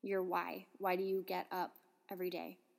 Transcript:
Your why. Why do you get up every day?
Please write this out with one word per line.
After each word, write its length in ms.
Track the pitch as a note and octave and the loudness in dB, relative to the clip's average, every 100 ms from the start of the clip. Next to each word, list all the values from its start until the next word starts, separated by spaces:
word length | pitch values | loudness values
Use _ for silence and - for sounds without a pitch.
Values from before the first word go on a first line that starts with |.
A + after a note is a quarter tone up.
Your 200 | G3 G3 | 2 0
why. 440 | F#3 F3+ F3 E3+ F#3+ - | 2 0 0 -6 -10 -2
Why 180 | F#3+ F3+ | 2 4
do 80 | |
you 200 | F#3+ F#3+ F#3 | 4 2 0
get 200 | F#3 - | -4 -2
up 240 | F#3 F3 - _ _ _ | -2 -2 -4 _ _ _
every 200 | F#3+ F3+ | -4 -2
day? 280 | E3+ E3 - _ | -2 -6 -10 _